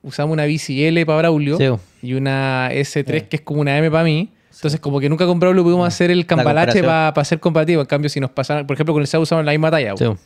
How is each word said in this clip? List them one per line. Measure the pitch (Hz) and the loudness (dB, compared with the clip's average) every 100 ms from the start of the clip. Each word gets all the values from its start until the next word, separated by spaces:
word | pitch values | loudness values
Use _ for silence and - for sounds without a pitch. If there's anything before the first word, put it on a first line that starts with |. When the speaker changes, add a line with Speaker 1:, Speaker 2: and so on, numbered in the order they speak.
Speaker 1:
usamos | 139 - 147 | -12 -4 -2
una | 160 147 | 0 0
bici | 156 - 135 156 | -2 -4 0 2
L | 170 160 | 2 2
pa' | 156 | 2
Braulio | 165 156 143 151 | 2 2 0 0
Speaker 2:
Sí, | 135 | 0
bo. | 117 - _ | 0 -6 _
Speaker 1:
y | 123 | -6
una | 131 135 135 135 127 127 | -4 -2 -2 -2 -2 -2
S | 127 139 147 | -2 -4 -4
tres | 135 156 | -4 -4
Speaker 3:
Sí. | 156 | -4
Speaker 1:
que | 151 | -8
es | |
como | - 147 | -4 -2
una | 143 143 | 0 0
M | 160 | 2
pa' | 160 | 2
mí. | 165 151 202 _ _ | 2 0 -4 _ _
Entonces, | - 156 | -6 -4
Speaker 3:
Sí. | 156 | -4
Speaker 1:
como | 147 139 | -4 -2
que | 139 | 0
nunca | 156 180 | 0 0
con | 175 | 2
Braulio | 180 185 | 2 4
pudimos | 170 180 | 4 2
Speaker 3:
Ah, | 175 | 0
Speaker 1:
hacer | - 175 | 0 0
el | 180 | 0
Speaker 3:
la | 170 | 0
Speaker 1:
cambalache | 165 131 147 170 185 | 2 2 2 2 2
Speaker 3:
comparación. | 170 | 2
Speaker 1:
pa, | 160 156 | 2 0
pa | 151 | 0
hacer | 143 160 | -2 0
comparativo. | 180 160 156 165 | 0 0 2 0
En | 139 | 0
cambio, | 143 147 | -2 -2
si | 143 | -2
nos | 135 | -4
pasaran, | - 131 147 139 | -4 -4 -4 -4
por | 135 | -4
ejemplo, | 156 | -2
con | 151 | 0
el | 143 | 0
Sau | 160 | 0
usamos | 160 165 151 | 0 0 0
la | |
misma | 151 156 | 0 2
talla, | 160 113 98 | 0 0 0
Speaker 2:
Sí, | 120 | -2
Speaker 1:
bo. | |
Speaker 2:
bo. | 98 | -2